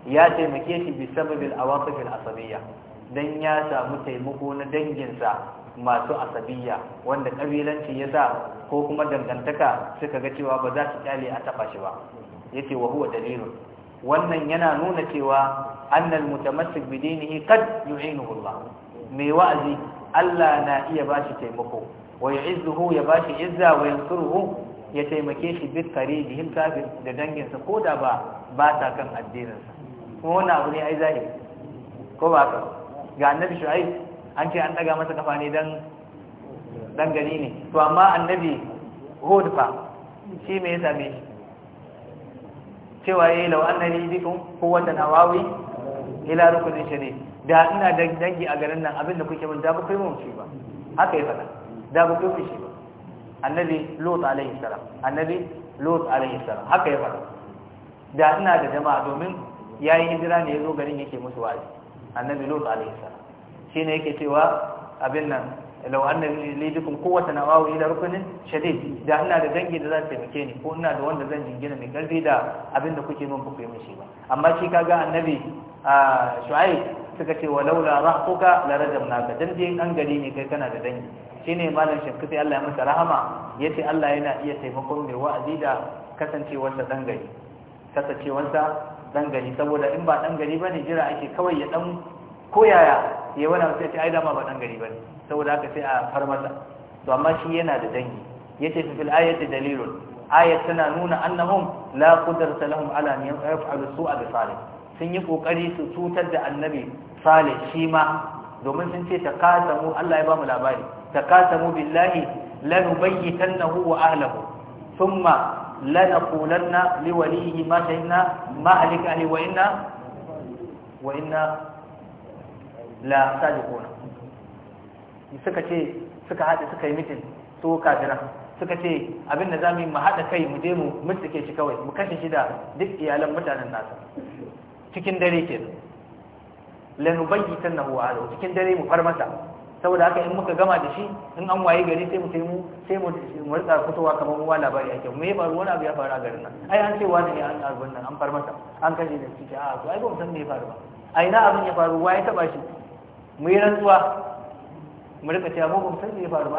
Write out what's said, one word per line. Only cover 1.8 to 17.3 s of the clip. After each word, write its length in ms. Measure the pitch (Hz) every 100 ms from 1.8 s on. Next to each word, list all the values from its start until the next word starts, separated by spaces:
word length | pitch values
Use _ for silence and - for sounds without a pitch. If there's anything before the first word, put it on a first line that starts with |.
| 143
al-asabiyya. 640 | 131 117 110 110 113 113 104 - - - - -
Dan 240 | 131 151 151
ya 240 | 156 151 151
samu 320 | 135 123 143 143
taimako 460 | 123 131 139 139 139
na 80 | 139
danginsa 720 | 151 151 135 123 123 117 - - - - 120
masu 380 | 123 120 - 147
asabiyya, 600 | - 117 110 127 123 104 - -
wanda 240 | 123 139 127 135
kabilanci 640 | 147 147 147 151 147 135
ya 80 | 139
sa 400 | 147 131 - - - -
ko 140 | 143 147
kuma 160 | 151
dangantaka 880 | 147 139 123 123 127 147 139 107 - -
suka 200 | 147 139
ga 60 | 135
cewa 240 | 139 139 131
ba 160 | 127
za 160 | 143 143
su 160 | 147
kyale 240 | 135 135 127
a 80 | 120
taɓa 240 | 135 113 107
shi 80 | 98
ba. 80 | 95 - - 117 104 - - 131
Yace, 160 | 139
"Wa 160 | 131 117
huwa 240 | 143 127
dalilun." 400 | 113 113 123 104 - - - - -
Wannan 420 | 123 156 170 160 151
yana 320 | 165 165 143
nuna 240 | 180 170 147
cewa 560 | 147 139 135 135 - - - -
annal 320 | 151 170 160
mutamassik 640 | 147 139 - 147 170 160 131
bi 120 | 135
dinihi 420 | 151 160 151